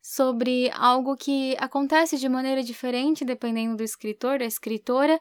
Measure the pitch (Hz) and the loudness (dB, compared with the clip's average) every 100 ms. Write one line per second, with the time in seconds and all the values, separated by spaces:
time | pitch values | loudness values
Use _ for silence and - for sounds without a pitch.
0 | - - 262 233 247 247 247 - 247 254 | -10 0 0 2 0 2 0 2 2 4
1 | 262 269 - 269 262 262 262 277 277 311 | 0 -4 -2 0 0 -2 -2 -2 2 4
2 | 320 285 262 254 262 269 233 233 254 247 | 4 0 0 0 0 -2 -2 -6 -4 0
3 | 285 311 254 247 240 226 226 220 220 - | 0 0 -2 -4 -2 -2 -2 -2 -6 -6
4 | 214 214 254 277 233 - 220 214 - 254 | -8 -4 -2 0 -2 -6 -6 -6 0 2
5 | 302 320 | 4 2